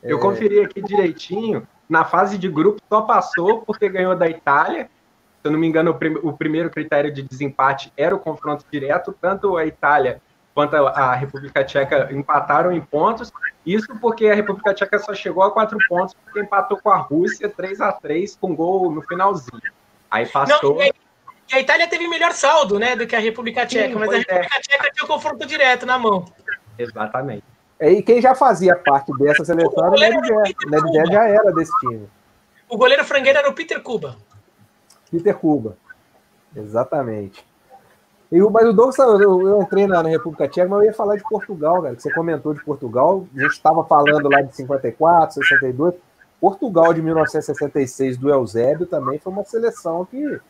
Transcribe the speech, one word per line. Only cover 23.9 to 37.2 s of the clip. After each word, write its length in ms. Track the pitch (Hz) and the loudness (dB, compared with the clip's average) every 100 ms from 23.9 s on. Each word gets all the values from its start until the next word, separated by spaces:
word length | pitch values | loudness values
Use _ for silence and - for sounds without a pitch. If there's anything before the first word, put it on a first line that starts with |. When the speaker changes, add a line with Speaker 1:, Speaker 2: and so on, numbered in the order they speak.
| 226 | -2
Speaker 3:
mas 100 | 214 | -2
a 40 | |
Speaker 1:
pois 120 | 240 233 | -2 0
é. 40 | |
Speaker 3:
República 280 | 180 175 277 | -2 0 -4
Tcheca 300 | - 277 285 | -2 -2 0
tinha 120 | - | -4
o 40 | 294 | -4
confronto 380 | 302 302 262 277 | -4 -4 -8 -8
direto 400 | 302 269 247 247 | 0 2 0 -2
na 120 | 254 | -2
mão. 260 | 226 196 175 _ - - _ 107 | 0 -2 -4 _ -14 -14 _ -12
Speaker 1:
Exatamente. 680 | 120 113 107 127 139 107 _ _ _ _ | -10 -6 -6 -6 -6 -10 _ _ _ _
Speaker 2:
É, 120 | 151 | 4
e 100 | 196 | 4
quem 180 | 196 240 | 4 6
já 140 | 254 | 6
fazia 400 | 262 269 185 185 | 4 4 4 4
parte 420 | 175 - 139 - 135 | 4 2 0 0 0
dessa 260 | 143 147 | 2 2
seleção 280 | 156 170 156 151 | 0 0 2 2
Speaker 3:
O 40 | |
Speaker 2:
era 80 | 170 | 2
o 20 | |
Speaker 3:
goleiro 240 | 190 214 - | 4 4 2
era 100 | - | 0
o 160 | 214 | 0
Speaker 2:
Nedved. 120 | 202 190 | 0 -2
Speaker 3:
Peter 100 | 147 | -2
Speaker 2:
O 40 | |
Nedved 260 | 151 156 156 | 0 2 2
Speaker 3:
Kuba. 80 | 165 | 4
Speaker 2:
já 160 | 202 226 | 4 4
era 240 | 208 208 | 4 4
desse 200 | 165 160 - | 0 -2 -2
time. 300 | 127 113 104 _ _ _ _ _ _ | -4 -8 -14 _ _ _ _ _ _
Speaker 3:
O 80 | 220 | 2
goleiro 280 | 254 277 | 4 4
frangueiro 340 | 285 277 269 285 | 2 0 2 2
era 100 | 277 | 2
o 40 | |
Peter 260 | - 330 - | -4 -8 -8
Kuba. 360 | - 220 147 110 _ - _ _ _ _ _ _ _ | -6 -8 -8 -14 _ -20 _ _ _ _ _ _ _
Speaker 2:
Peter 240 | 170 160 135 | -2 -2 0
Kuba. 400 | 165 147 110 - _ - _ _ _ _ _ - | 0 0 -2 -14 _ -20 _ _ _ _ _ -18
Exatamente. 880 | 104 110 135 156 123 107 | -6 -4 -2 -4 -4 -8